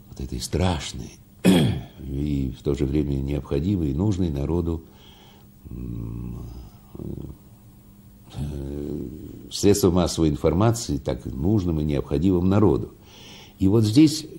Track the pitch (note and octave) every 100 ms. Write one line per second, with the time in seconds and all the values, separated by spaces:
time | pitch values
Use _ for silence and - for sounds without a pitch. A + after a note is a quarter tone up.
0 | - - C2 B1+ - D#2+ F#2 D#2+ - B1+
1 | - - - - F3+ F#3 F2+ - - -
2 | C#2 C2+ D2 C#2+ C2+ C2 D2 C#2 C2+ D2+
3 | C#2+ C#2 C2+ C#2+ - C#2+ E2+ G2+ D2+ C2+
4 | G2+ F#2 F2 C#2 C#2 E2+ E2+ E2 - -
5 | - - - - - - - A#1+ A#1+ A#1
6 | A1+ A#1 A#1+ A#1 A#1+ A#1+ - - - -
7 | - - - - - - - - - -
8 | - - - - D2 C#2+ C#2 C#2+ C#2+ D2
9 | C2 - - - - - G2+ G2 F#2+ F2+
10 | E2 - D#2+ C#2+ E2 D#2+ A2+ A#2 - C#2
11 | C#2+ B1+ - B1+ D#2+ G#2+ F2+ D#2 D2+ C#2
12 | - C#2+ F#2 F2+ F#2 G2+ G#2 B1 A1 -
13 | - - - - - - F#2+ A2+ G#2+ A#2
14 | D#3 - -